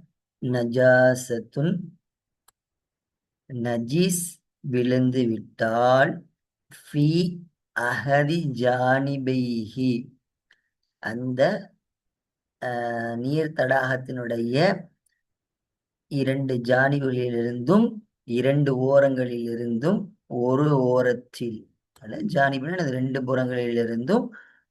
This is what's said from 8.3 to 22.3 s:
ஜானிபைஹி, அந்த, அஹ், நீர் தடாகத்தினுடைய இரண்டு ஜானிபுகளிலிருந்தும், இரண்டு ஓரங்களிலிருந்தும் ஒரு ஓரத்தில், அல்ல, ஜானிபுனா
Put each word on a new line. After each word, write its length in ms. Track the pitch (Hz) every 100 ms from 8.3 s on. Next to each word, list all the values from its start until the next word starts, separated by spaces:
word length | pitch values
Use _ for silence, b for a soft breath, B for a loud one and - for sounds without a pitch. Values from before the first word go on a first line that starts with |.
| 170 156
ஜானிபைஹி, 1500 | 113 123 123 127 131 139 139 131 131 120 117 107 131 127 113 - _ _ _ _ _ _ _ _ _
அந்த, 720 | - 117 127 127 151 208 - _ _ _ _ _ _ _ _ - 127
அஹ், 500 | 120 120 117 117 117
நீர் 380 | 127 151 156 156
தடாகத்தினுடைய 1000 | 131 131 127 127 127 127 120 117 117 131 185 185 - _ _ _ _ _ _ _ _ _ _ _ -
இரண்டு 480 | 143 131 135 135 127
ஜானிபுகளிலிருந்தும், 1300 | 120 127 135 143 135 123 120 117 120 123 123 202 233 - - _
இரண்டு 480 | - 117 127 143 143 127
ஓரங்களிலிருந்தும் 1300 | 131 139 139 127 123 120 117 117 120 113 147 214 202 - -
ஒரு 520 | 123 123 131 147 139
ஓரத்தில், 800 | 127 127 123 120 - - 117 107 - _ _ _
அல்ல, 180 | 107 -
ஜானிபுனா 600 | -